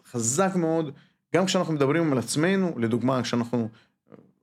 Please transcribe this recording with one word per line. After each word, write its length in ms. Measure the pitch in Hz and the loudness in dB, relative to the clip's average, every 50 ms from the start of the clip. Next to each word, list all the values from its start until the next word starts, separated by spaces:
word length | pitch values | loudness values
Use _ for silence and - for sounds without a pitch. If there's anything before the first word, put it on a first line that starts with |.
| _ - | _ -10
חזק 420 | - 120 110 113 131 165 196 190 190 | -6 -4 -2 -2 0 0 0 0 0
מאוד, 340 | 180 165 160 160 165 160 139 - - - _ _ _ _ _ - | 0 0 0 0 -2 -2 -4 -8 -16 -20 _ _ _ _ _ 0
גם 120 | 165 190 | 0 2
כשאנחנו 260 | 185 - 185 175 151 160 | 2 0 0 0 0 0
מדברים 400 | 143 139 135 147 165 170 156 135 | 0 2 2 2 2 2 2 0
על 60 | 127 | 0
עצמנו, 560 | - - - 143 156 185 196 196 190 170 - 120 | -2 -2 -2 0 2 2 2 2 0 -2 -2 -2
לדוגמה, 440 | 117 113 117 117 113 131 135 127 120 | -2 0 0 0 0 0 0 0 -2
כשאנחנו 460 | - - 120 117 117 - 120 113 110 - - _ _ _ _ _ _ - - - _ _ _ | -2 -2 -2 -2 -2 -2 -2 -2 -4 -6 -14 _ _ _ _ _ _ -20 -20 -20 _ _ _